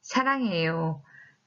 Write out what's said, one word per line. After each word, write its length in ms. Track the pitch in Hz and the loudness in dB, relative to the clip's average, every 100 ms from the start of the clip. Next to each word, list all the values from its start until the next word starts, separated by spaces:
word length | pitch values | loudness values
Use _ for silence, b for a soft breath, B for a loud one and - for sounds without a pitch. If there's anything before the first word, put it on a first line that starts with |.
사랑해요. 1000 | - 254 262 269 233 170 160 165 160 156 B B B B | -2 0 2 0 0 0 0 0 -2 -4 B B B B